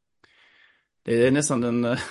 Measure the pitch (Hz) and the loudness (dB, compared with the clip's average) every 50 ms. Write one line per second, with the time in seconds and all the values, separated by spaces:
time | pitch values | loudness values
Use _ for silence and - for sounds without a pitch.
0 | _ _ _ _ _ _ _ _ _ _ _ _ _ _ _ _ _ _ _ _ | _ _ _ _ _ _ _ _ _ _ _ _ _ _ _ _ _ _ _ _
1 | _ - 117 117 120 131 135 147 147 - 139 123 120 120 117 120 120 117 123 - | _ -2 2 2 4 4 4 2 0 0 -2 -2 -2 -2 -2 -2 -2 -2 -2 -4
2 | - - | -6 -10